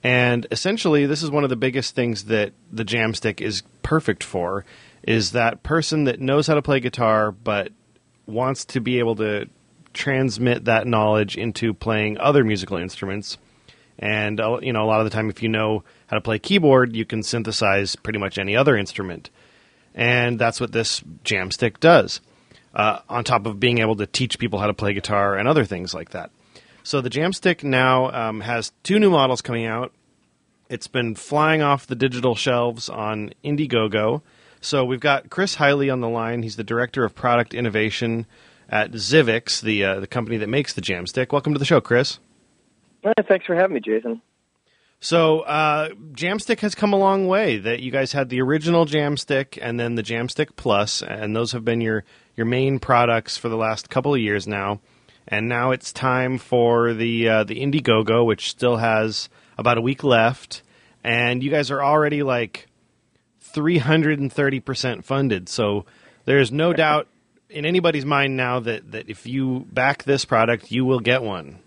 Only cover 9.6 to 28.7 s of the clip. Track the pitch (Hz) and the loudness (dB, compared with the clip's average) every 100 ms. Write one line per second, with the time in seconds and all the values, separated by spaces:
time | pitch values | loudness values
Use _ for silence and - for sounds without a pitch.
9.6 | _ _ _ - - 131 131 107 123 120 | _ _ _ -8 -2 0 0 0 0 0
10.6 | - 113 113 117 107 107 101 - 113 101 | 2 2 2 2 4 2 0 -4 -6 -2
11.6 | 113 104 110 110 107 107 131 143 113 104 | -4 -2 -2 -2 -2 0 4 4 4 0
12.6 | 92 95 90 - 98 101 101 - _ _ | -4 -6 -6 -8 -8 -8 -10 -16 _ _
13.6 | _ _ _ - 104 107 107 107 110 123 | _ _ _ -8 -4 -2 -2 -2 -2 -2
14.6 | 131 113 110 110 110 110 110 98 113 110 | -2 0 2 2 2 0 0 -2 -2 0
15.6 | 107 107 - _ _ 107 107 110 - 196 | 0 0 -4 _ _ -4 0 -2 2 4
16.6 | 156 131 127 113 110 110 107 120 110 107 | 8 8 6 0 -4 -4 -4 -4 -4 0
17.6 | 107 98 98 - - 110 98 101 98 107 | 2 2 0 -6 -6 -4 -4 -4 0 2
18.6 | 139 120 98 - 95 87 - _ _ _ | 4 4 2 -6 -8 -8 -14 _ _ _
19.6 | _ _ _ - 117 123 120 120 117 - | _ _ _ -2 2 2 0 0 0 0
20.6 | 117 113 110 - - 82 - 101 92 - | -4 -2 -2 -6 -10 -12 -4 -2 -4 -2
21.6 | 117 - 160 165 95 - _ _ _ - | -2 4 6 6 4 -4 _ _ _ -20
22.6 | _ - 107 - _ 117 113 120 107 101 | _ -2 -2 -2 _ -6 0 0 -2 0
23.6 | 123 120 110 107 104 - 127 - 113 95 | 0 2 2 0 -2 -4 -4 -4 -4 -2
24.6 | 104 101 101 98 - 104 101 98 110 156 | -2 -2 -2 -4 -2 0 2 0 2 2
25.6 | 107 95 87 82 82 92 - _ _ - | 2 -4 -8 -10 -12 -12 -14 _ _ -20
26.6 | _ _ - 143 127 120 165 196 185 170 | _ _ -4 -4 -2 -2 -2 0 0 0
27.6 | 143 131 131 127 131 127 113 110 104 120 | 0 2 4 4 2 -2 -6 -6 -6 -6
28.6 | 110 | -6